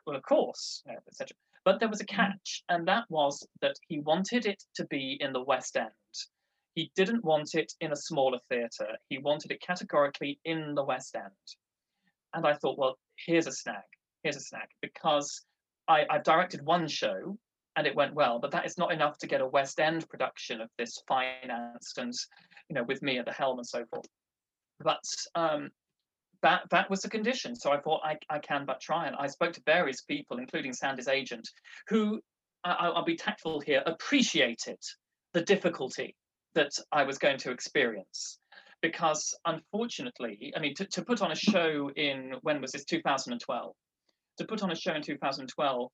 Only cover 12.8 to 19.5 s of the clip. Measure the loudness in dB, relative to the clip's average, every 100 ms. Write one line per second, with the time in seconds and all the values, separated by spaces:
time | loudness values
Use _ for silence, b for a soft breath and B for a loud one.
12.8 | 0 0 _ -14 2 4 4 -4 -8 -8
13.8 | -12 -20 _ _ -4 -4 -10 -12 -14 _
14.8 | -14 -2 2 2 2 -8 _ _ _ _
15.8 | 4 6 6 2 6 6 4 -2 2 2
16.8 | 4 0 0 -2 -6 -10 _ _ _ 0
17.8 | 2 2 2 4 2 4 0 -2 -4 0
18.8 | 0 2 2 0 -2 0 4